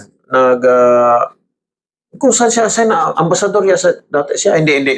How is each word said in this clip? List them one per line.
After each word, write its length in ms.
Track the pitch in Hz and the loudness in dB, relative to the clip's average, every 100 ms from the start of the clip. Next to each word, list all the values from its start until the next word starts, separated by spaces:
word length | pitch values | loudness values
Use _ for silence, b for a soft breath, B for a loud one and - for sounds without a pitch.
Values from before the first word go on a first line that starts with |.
| - _ _ | -16 _ _
nag, 320 | 131 127 123 | 0 2 2
ah, 720 | 123 123 120 120 120 120 - - _ _ _ _ _ _ _ | 2 2 2 2 2 0 -2 -8 _ _ _ _ _ _ _
kung 160 | - 269 | -2 0
saan 220 | 220 233 | 2 0
siya, 160 | 233 220 | 0 -2
saan, 240 | - 226 | 0 0
ambasador 720 | 196 151 - 165 175 202 202 | 0 -2 -2 -2 -2 -2 -2
yan 160 | 190 180 | 0 0
sa, 100 | 175 - _ | 0 -2 _
dati 300 | 143 143 - | -6 -4 -4
siya? 240 | - 160 | -2 0
Hindi, 240 | 156 139 | 0 0
hindi, 100 | 139 | -2